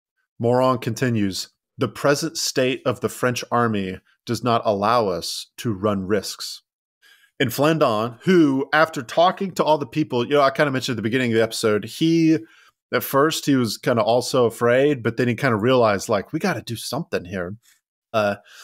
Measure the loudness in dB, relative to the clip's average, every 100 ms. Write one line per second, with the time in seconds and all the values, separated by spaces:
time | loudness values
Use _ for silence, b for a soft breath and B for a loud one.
0 | _ _ _ -4 2 4 4 2 -2 -2
1 | 0 0 0 -2 -10 _ _ -6 -6 -2
2 | 0 0 -2 -6 -4 0 0 0 -4 -2
3 | -4 -2 -2 -2 -2 0 2 0 -4 -8
4 | _ _ -6 -4 0 0 0 0 2 2
5 | 2 -2 -6 -10 -12 -8 -6 -2 -2 -2
6 | 0 -2 -2 -10 -12 -14 _ _ _ _
7 | b b b b -4 0 2 2 2 0
8 | -2 -4 2 4 4 2 0 2 2 -2
9 | -4 2 2 2 -6 -2 2 2 0 -4
10 | -2 -2 0 2 2 2 0 0 -4 -4
11 | -2 -2 0 2 0 0 0 0 -2 -2
12 | 2 4 4 2 B B B B -6 -6
13 | 0 2 2 0 0 2 0 -2 -2 0
14 | 2 2 2 2 2 2 2 4 2 0
15 | -4 -2 -2 0 0 0 2 4 4 2
16 | -2 -4 -4 -4 -4 -4 -8 -10 -8 -8
17 | -6 -6 -6 -8 -8 -10 b b _ _
18 | _ -2 -2 -4 B B